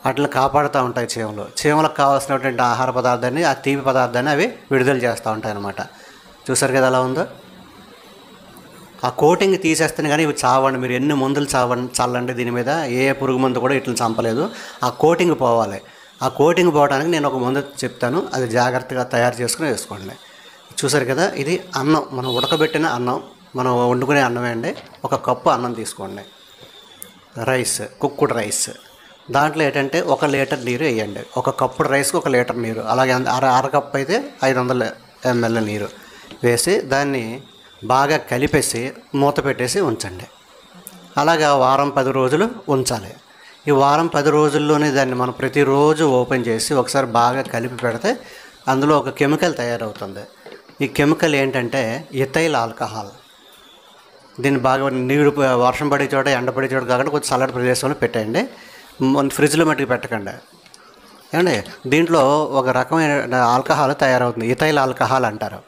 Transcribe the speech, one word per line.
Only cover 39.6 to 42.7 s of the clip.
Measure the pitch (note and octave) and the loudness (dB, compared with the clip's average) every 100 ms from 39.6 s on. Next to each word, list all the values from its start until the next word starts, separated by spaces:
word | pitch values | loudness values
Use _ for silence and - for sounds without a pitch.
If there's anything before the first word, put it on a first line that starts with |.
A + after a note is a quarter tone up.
| B2 G3 | -2 0
ఉంచండి. | E3 A2 G2 F2+ - - _ - - - - - - - | -2 -2 -6 -12 -16 -20 _ -20 -20 -20 -20 -20 -6 0
అలాగా | D3+ E3 D3+ C#3+ | 2 4 4 4
వారం | B2+ C3+ C#3+ | 4 4 2
పది | C3+ C3 | 0 0
రోజులు | C3+ B2+ D3+ A3 A3+ | 0 2 2 0 -2
ఉంచాలి. | - | -2